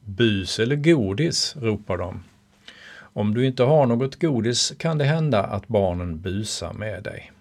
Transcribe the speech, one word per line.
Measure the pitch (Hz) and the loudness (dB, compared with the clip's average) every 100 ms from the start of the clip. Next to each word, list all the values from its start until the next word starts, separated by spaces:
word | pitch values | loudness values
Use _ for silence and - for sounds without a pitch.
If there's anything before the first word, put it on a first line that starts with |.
| - | -10
"Bus | 95 117 101 87 - | 2 2 2 -2 -2
eller | 117 147 | 0 2
godis?", | 151 160 98 98 165 - - - | 4 4 2 0 -2 -2 -4 -2
ropar | 113 104 - 90 | -2 -2 -2 -4
de. | 90 92 - _ _ _ - - - - | -4 -10 -16 _ _ _ -20 -20 -20 -20
Om | - - 107 | -12 -4 -2
du | 110 131 | 2 0
inte | 127 | 2
har | 127 156 127 | 4 6 4
något | 117 135 - | 2 0 -2
godis | 165 127 110 120 - - | 0 2 0 0 -2 -2
kan | 165 156 | -4 0
det | 139 | 2
hända | 160 156 110 | 2 2 2
att | - 104 - | 0 -6 0
barnen | 110 98 87 87 80 | 2 2 0 -4 -6
busar | 92 98 107 - 87 | -6 -6 -6 -6 -8
med | 98 107 95 | -8 -10 -8
dig. | 101 - - - | -10 -12 -18 -20